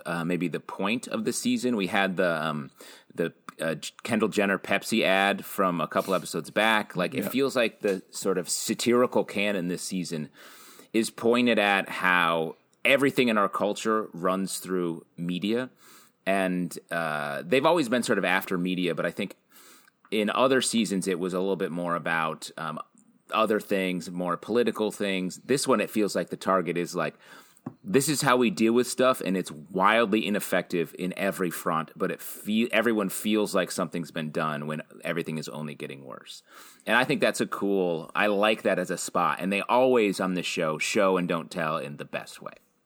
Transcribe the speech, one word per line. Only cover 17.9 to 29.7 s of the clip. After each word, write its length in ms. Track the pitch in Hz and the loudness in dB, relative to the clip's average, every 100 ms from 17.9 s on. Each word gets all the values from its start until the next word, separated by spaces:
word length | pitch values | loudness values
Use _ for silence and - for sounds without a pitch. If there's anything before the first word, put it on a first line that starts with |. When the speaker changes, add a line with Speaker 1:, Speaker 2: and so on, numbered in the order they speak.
| 123 | 0
Speaker 1:
sort 160 | 117 104 | 2 0
of 80 | 92 | 2
after 320 | 92 - 92 | 2 0 -2
media, 360 | 90 90 87 | 0 0 0
but 120 | 78 85 | 0 -2
I 40 | |
think 260 | - 101 - _ - - - _ _ _ | -4 -6 -8 _ -20 -20 -20 _ _ _
in 220 | 110 107 | -2 0
other 300 | - 131 131 | 2 4 4
seasons 480 | - 120 98 95 92 | 2 0 0 0 0
it 100 | 87 | -2
was 160 | 90 | -2
a 60 | 90 | -2
little 160 | 98 92 | 0 0
bit 160 | 92 | -2
more 240 | 85 87 85 | -4 -2 -2
about, 520 | 85 82 80 80 - - | 0 0 -2 -4 -10 -10
um, 220 | 80 78 - _ _ _ - | -8 -8 -12 _ _ _ -4
other 260 | 101 110 107 | 0 2 2
things, 500 | - 98 92 90 85 | 0 -2 0 -4 -6
more 280 | 90 90 85 | -6 -4 -4
political 560 | - 117 113 104 107 | -2 0 0 0 -4
things. 480 | - 101 95 90 - | -2 -2 -2 -4 -8
This 220 | - 139 - | -2 0 2
one, 140 | 117 | 2
it 100 | 95 | 2
feels 240 | 107 101 | 0 0
like 160 | 95 85 | 0 -4
the 60 | 90 | -4
target 420 | - 95 85 85 | 0 2 2 -2
is 160 | 85 | -2
like, 200 | 87 76 - - - - _ - - | -2 -4 -6 -18 -20 -20 _ -16 -14
this 260 | 104 110 143 | 0 2 2
is 140 | 143 | 2
how 140 | 139 127 | 4 4
we 120 | 120 | 4
deal 240 | 98 113 | 4 4
with 140 | 117 123 | 4 2
stuff, 340 | - 131 127 | 2 2 2
and 160 | - 92 | 0 -2
it's 140 | 87 | -4
wildly 760 | 76 73 | -10 -6